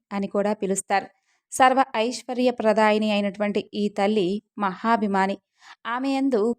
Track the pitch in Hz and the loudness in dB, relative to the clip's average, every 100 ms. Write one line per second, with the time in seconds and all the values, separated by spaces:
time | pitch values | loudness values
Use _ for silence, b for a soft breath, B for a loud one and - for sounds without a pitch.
0 | _ 202 196 208 202 214 190 196 - 196 | _ -6 -4 -2 -2 -2 -4 -4 -2 -2
1 | - _ _ _ _ - 262 262 262 226 | -4 _ _ _ _ 2 4 4 0 0
2 | 226 240 - 247 254 240 220 208 214 214 | -4 -4 -6 0 0 2 2 4 4 2
3 | 214 208 202 196 208 208 202 208 208 202 | 2 0 -2 -2 -4 -2 -4 -4 -4 0
4 | 202 214 175 208 - - 202 180 226 233 | 0 2 0 -2 -6 -6 -4 -2 0 0
5 | 214 196 190 202 _ B B B 226 240 | 2 0 0 -4 _ B B B -8 -6
6 | 269 269 269 247 220 | -2 -2 0 2 0